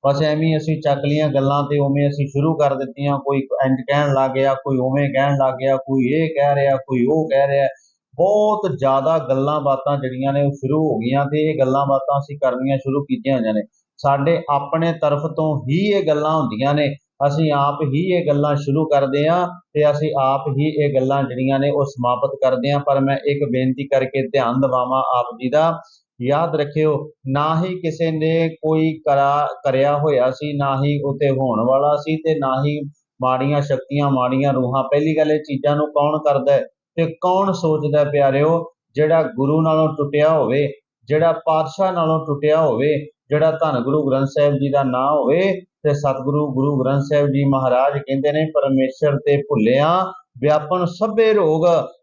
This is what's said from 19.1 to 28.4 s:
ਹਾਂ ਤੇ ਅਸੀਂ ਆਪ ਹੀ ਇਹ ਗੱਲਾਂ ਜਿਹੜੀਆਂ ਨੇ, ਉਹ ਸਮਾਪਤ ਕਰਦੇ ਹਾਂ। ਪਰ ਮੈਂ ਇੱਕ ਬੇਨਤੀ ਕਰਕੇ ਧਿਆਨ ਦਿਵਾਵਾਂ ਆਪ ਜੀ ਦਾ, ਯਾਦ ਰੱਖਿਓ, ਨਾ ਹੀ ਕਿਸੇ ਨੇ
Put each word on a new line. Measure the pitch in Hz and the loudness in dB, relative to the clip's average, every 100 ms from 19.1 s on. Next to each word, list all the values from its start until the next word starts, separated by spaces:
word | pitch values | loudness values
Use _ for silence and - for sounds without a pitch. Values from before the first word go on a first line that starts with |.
| 143 151 | 0 2
ਹਾਂ | 175 175 - _ | 0 -2 -8 _
ਤੇ | 151 151 | 0 2
ਅਸੀਂ | 147 156 139 | 2 -2 0
ਆਪ | 131 139 143 | 0 0 -2
ਹੀ | 135 151 151 | -2 -2 0
ਇਹ | 147 | 0
ਗੱਲਾਂ | 139 131 139 | 2 0 0
ਜਿਹੜੀਆਂ | 131 123 131 135 | -2 -2 0 0
ਨੇ, | 139 | 0
ਉਹ | 143 | 0
ਸਮਾਪਤ | 139 127 120 123 135 - | -2 -2 -2 0 -2 0
ਕਰਦੇ | 131 127 131 | 0 2 0
ਹਾਂ। | 143 | 0
ਪਰ | 143 139 | 0 0
ਮੈਂ | 135 139 | 2 0
ਇੱਕ | 143 143 139 | 0 -2 0
ਬੇਨਤੀ | 127 131 127 139 | 0 0 -2 0
ਕਰਕੇ | 135 131 135 131 | 0 0 -2 -2
ਧਿਆਨ | 135 120 123 | 0 0 0
ਦਿਵਾਵਾਂ | 135 127 123 131 127 123 | 0 0 0 0 0 0
ਆਪ | 120 117 | -2 -4
ਜੀ | 127 | -2
ਦਾ, | 143 165 165 - _ _ _ | 2 2 -2 -10 _ _ _
ਯਾਦ | 123 143 165 151 | -2 0 0 -2
ਰੱਖਿਓ, | 143 147 156 143 - _ 131 | -2 0 0 0 -6 _ -4
ਨਾ | 139 151 160 | -2 0 0
ਹੀ | 185 | -2
ਕਿਸੇ | 180 170 156 165 | -4 -6 -2 -2
ਨੇ | 160 156 165 | 0 0 0